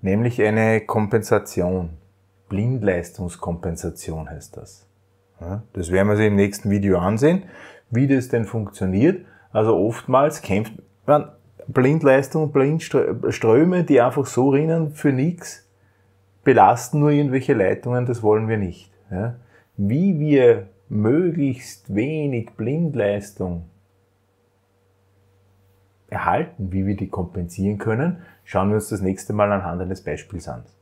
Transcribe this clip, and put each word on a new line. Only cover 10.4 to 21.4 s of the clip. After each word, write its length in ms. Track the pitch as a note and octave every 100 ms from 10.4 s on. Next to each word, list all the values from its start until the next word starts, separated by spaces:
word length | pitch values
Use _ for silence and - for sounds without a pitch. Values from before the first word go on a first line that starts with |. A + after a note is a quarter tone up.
kämpft 300 | - G2 A2+ - - _ -
man 240 | D3 D3 - _ _ -
Blindleistung, 840 | A#2 C3 D#3 D3 C3 C#3+ D#3+ D3+
Blindströme, 1300 | D3 C3+ D#3+ - C#3+ - A2+ - A2 A2+ A2+ E3 F3+
die 160 | E3+ C#3
einfach 260 | A#2+ C3 C3
so 240 | - C3
rinnen 420 | C#3 D#3+ E3 D#3
für 200 | D3 D3+
nichts, 560 | C3 D3 F3 - - _ _ _ _ _ _ _ _
belasten 560 | - A#2 G2 A#2+ - D3+
nur 120 | D3
irgendwelche 440 | D3 D3 C3 B2+
Leitungen, 500 | B2+ F#2+ G2+ - B2
das 180 | B2 A2+
wollen 260 | G#2+ G#2+ A2
wir 100 | A2
nicht. 340 | A2+ - _ _ _
Ja. 260 | F#2 A2+ A#2+ _ _ _ -
Wie 420 | G2+ B2+ G3 E3
wir 500 | D3+ C#3+ B2 G#2+ G2 _ _
möglichst 1040 | G#2+ G#2+ C#3+ F3+ D#3+